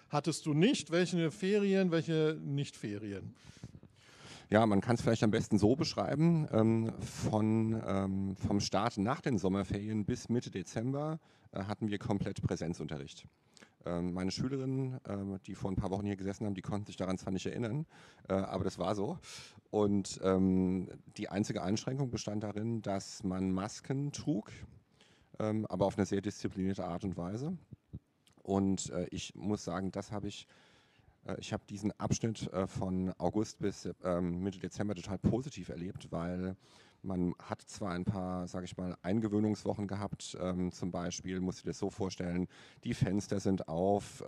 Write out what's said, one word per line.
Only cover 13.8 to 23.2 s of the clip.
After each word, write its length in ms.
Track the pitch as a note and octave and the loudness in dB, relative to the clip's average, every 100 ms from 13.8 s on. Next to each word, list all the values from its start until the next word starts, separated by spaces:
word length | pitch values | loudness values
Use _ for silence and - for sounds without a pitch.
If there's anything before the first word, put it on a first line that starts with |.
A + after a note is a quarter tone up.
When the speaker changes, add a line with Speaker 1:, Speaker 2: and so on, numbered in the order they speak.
| - | -4
Speaker 2:
Ähm, 260 | F2 F2 | -2 -2
meine 180 | F2+ F#2 | -2 -2
Schülerinnen, 720 | - C3 C3+ C3 C3+ C3 B2+ - | -2 -2 -2 -2 -2 -2 -6 -6
ähm, 300 | G2+ G2 F#2+ - | -6 -4 -6 -8
die 80 | |
vor 160 | F#2+ G2+ | -6 -4
ein 60 | F#2+ | -2
paar 140 | G2 | 0
Wochen 140 | F#2+ | 0
hier 120 | G2+ F#2+ | 0 -2
gesessen 280 | F#2+ G2 | -4 -2
haben, 100 | G#2+ | -2
die 60 | F#2 | -4
konnten 240 | - G#2 | -4 -4
sich 120 | G#2 - | -4 -4
daran 200 | F#2 F#2+ | -2 -2
zwar 160 | - | -2
nicht 140 | F#2+ - | -2 -2
erinnern, 400 | - A#2 C#3 D#3+ - - - - | -2 -2 -2 -4 -12 -20 -10 0
äh, 60 | |
aber 280 | F#2+ F#2+ F#2+ | 0 2 0
das 160 | F#2+ - | -2 0
war 160 | F2 | 0
so. 220 | G#2 G#2+ F3+ - - - - - | 0 0 -4 -10 -16 -16 -20 0
Und, 500 | G#2 G#2 G2+ F#2+ - | 4 6 4 0 0
ähm, 680 | F#2+ F#2+ F#2+ F#2 F#2 F#2 - - - - | 4 6 6 6 4 2 -2 -10 -14 -8
die 140 | G#2 | -2
einzige 320 | F#2+ G#2+ G#2+ | 0 0 0
Einschränkung 480 | E2+ A2 - C3+ C3 | 0 -2 -2 -2 -2
bestand 320 | A2+ - G#2 | -4 -4 -4
darin, 400 | G#2 G2+ A2+ A2+ | -4 -4 -2 -2
dass 420 | G2+ G2 - - | -2 -2 -4 -6